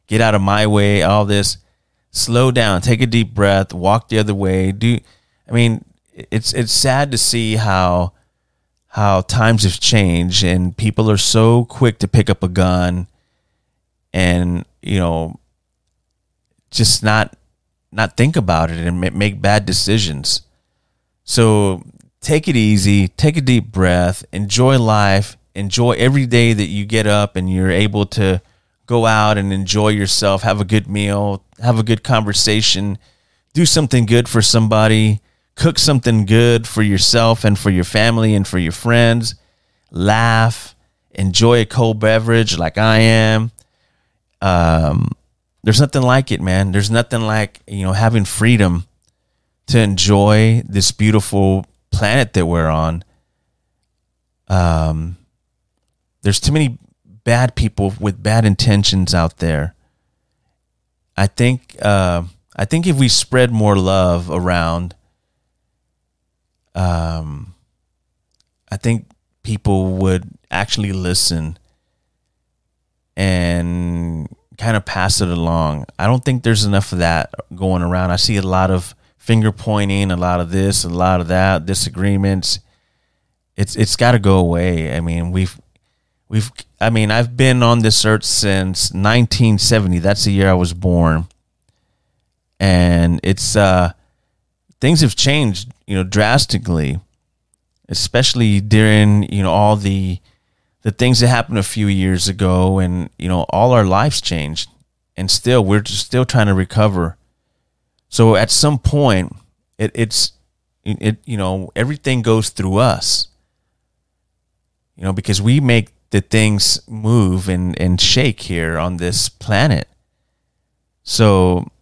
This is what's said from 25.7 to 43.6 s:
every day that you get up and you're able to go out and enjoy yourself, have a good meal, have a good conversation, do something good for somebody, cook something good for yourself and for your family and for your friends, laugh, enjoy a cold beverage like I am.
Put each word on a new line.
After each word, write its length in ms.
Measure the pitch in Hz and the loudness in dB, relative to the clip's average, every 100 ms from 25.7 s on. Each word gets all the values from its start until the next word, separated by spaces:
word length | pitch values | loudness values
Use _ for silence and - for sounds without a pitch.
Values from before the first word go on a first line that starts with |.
| 104 120 | -2 0
every 340 | - 123 139 123 | 2 0 0 0
day 280 | 120 117 | 2 2
that 140 | 107 95 | 2 -2
you 180 | 101 101 | -4 -4
get 200 | 110 104 | -2 0
up 300 | 104 104 92 | 0 0 -4
and 160 | 92 | -4
you're 180 | 92 92 | -2 0
able 360 | 90 104 104 101 | 0 0 0 -2
to 360 | - 95 92 - _ _ _ _ | 0 0 -2 -6 _ _ _ _
go 200 | 120 113 | 0 2
out 320 | 110 107 104 | 2 2 0
and 140 | 98 | -2
enjoy 380 | 98 92 104 107 | -4 -2 0 0
yourself, 540 | 107 98 - 101 98 | 0 -2 0 0 0
have 180 | - 104 | -2 -2
a 40 | 95 | 0
good 220 | 107 101 | -2 -2
meal, 560 | 101 101 101 101 95 _ _ | -4 -2 -2 -4 -6 _ _
have 160 | 117 113 | -2 0
a 60 | |
good 200 | 110 110 | 0 -2
conversation, 960 | - 117 104 101 110 107 107 95 101 98 _ _ _ _ _ | 0 -2 0 -2 0 0 0 -2 -4 -6 _ _ _ _ _
do 120 | 147 170 | 0 2
something 400 | 160 139 127 107 | 2 2 0 4
good 240 | 120 120 | 2 2
for 120 | 117 | 0
somebody, 800 | 104 117 110 107 110 110 107 104 - _ _ - | 2 2 2 2 4 4 2 0 -6 _ _ -2
cook 240 | 165 160 | 0 2
something 460 | 156 139 120 113 98 | 0 0 2 0 4
good 420 | 113 120 117 113 | 4 4 2 -2
for 140 | - | -2
yourself 640 | 104 98 - 117 113 113 107 | 0 2 2 2 2 2 0
and 120 | 101 | 0
for 120 | 104 | 0
your 160 | 90 87 | 0 0
family 500 | 110 113 117 110 107 | 0 0 2 2 0
and 100 | 95 | 0
for 120 | 92 | -2
your 160 | 82 | -4
friends, 640 | - 117 117 117 117 110 - _ _ _ _ _ | -4 0 2 4 2 -4 -10 _ _ _ _ _
laugh, 880 | 87 95 110 117 113 113 113 - _ _ _ _ | -4 0 2 2 2 2 -2 -12 _ _ _ _
enjoy 500 | - 95 92 117 120 | -4 -2 2 4 4
a 40 | 113 | 2
cold 320 | - 113 107 | 0 0 0
beverage 600 | 107 113 110 113 110 - | 0 0 2 2 2 -2
like 200 | 82 101 | -4 0
I 220 | 110 110 | 2 4
am. 520 | 113 113 110 110 113 - | 4 4 2 0 -2 -10